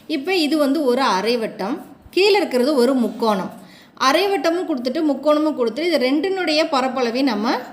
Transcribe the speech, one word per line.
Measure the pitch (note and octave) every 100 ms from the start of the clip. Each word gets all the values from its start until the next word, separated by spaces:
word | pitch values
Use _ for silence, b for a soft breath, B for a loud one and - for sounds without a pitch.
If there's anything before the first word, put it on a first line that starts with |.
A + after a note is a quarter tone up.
| -
இப்ப | D4+ D4 F#4+
இது | D4+ D#4
வந்து | C#4 D4
ஒரு | C4+ B3
அரைவட்டம், | B3+ F#3+ G#3 A#3+ A3 - G3 D#4 - - -
கீழே | F4 G4+ G4+
இருக்கிறது | D4 B3 B3 D4
ஒரு | A#3+ C4
முக்கோணம். | G#3+ - A3+ G3+ F3 B B B B -
அரைவட்டமும் | C4 D#4 G4 G4 E4 E4+ D#4
கொடுத்துட்டு | C#4 B3 D#4+ D#4
முக்கோணமும் | C4+ D4+ D4+ D#4 B3+
கொடுத்துட்டு | A#3 A3+
இது | F4 D4
ரெண்டினுடைய | B3+ D4 F#4+ F#4+ E4+ D4+ D#4+
பரப்பளவை | C4+ B3+ B3+ A#3+ A#3
நம்ம | C4+ G#3 A3+ G#4+ -